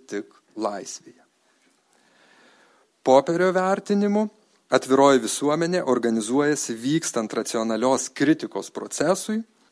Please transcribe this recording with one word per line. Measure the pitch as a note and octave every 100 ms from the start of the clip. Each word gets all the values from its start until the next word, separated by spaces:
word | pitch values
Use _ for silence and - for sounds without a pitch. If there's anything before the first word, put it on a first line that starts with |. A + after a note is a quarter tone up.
| -
tik | G#2 - _ _ -
laisvėje.“ | G#2+ G2+ - - - - _ _ _ _ _ _ _ _ _ _ _ _ _ _ _ _ _ _
Poperio | - C3 D#3 E3+ F#3
vertinimu, | F3+ F#3 G3 - G3+ G3+ G3+ G#3+ - _ _ _
atviroji | B2+ B2+ C3+ C#3 C3
visuomenė | A2 - C#3+ D#3 E3+ F3+ C3+
organizuojasi | B2 A#2 A2+ G#2+ C3 D3 D3 -
vykstant | A2+ A#2+ D#3 - B2 G#2+
racionalios | - G#2+ A#2+ A2+ A2 B2 C3 -
kritikos | - C#3+ D#3+ - G2 F#2+
procesui, | - G#2 - D3 G3 - G#3+ A3+ _ _